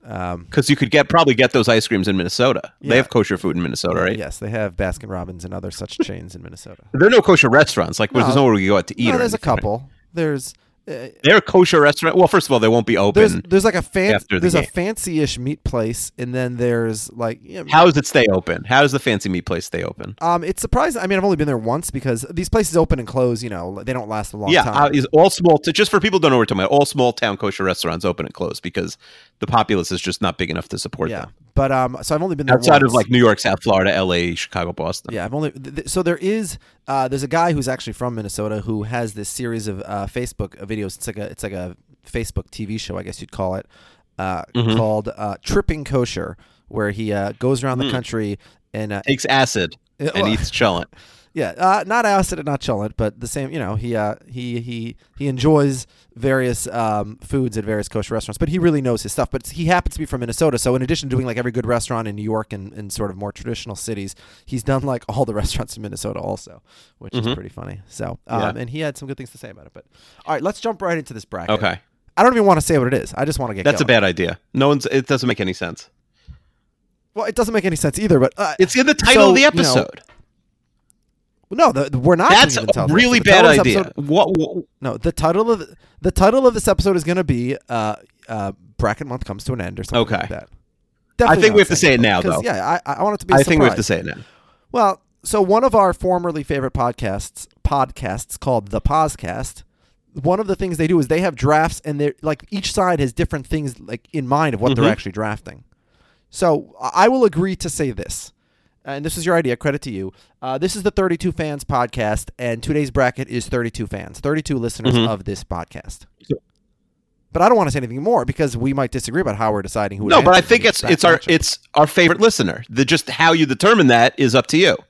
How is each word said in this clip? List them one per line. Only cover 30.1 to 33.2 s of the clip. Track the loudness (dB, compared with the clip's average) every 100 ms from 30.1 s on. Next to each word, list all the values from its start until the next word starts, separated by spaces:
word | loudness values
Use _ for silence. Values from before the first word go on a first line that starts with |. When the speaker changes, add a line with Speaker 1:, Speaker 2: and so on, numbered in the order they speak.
| -4
Speaker 2:
not | -4 -2
big | -2
enough | -2 -6
to | -10
support | -10 -6 -6
Speaker 1:
Yeah. | -6
Speaker 2:
them. | -12 -18 _ -2
Speaker 1:
But, | 0
um, | 0 -2 -4
so | -4 -2
I've |
only | -2 -4
been | 2
there | 2
Speaker 2:
Outside | 6 6
of, | 6
Speaker 1:
once. |
Speaker 2:
like, | 2 4
New |
York, | 4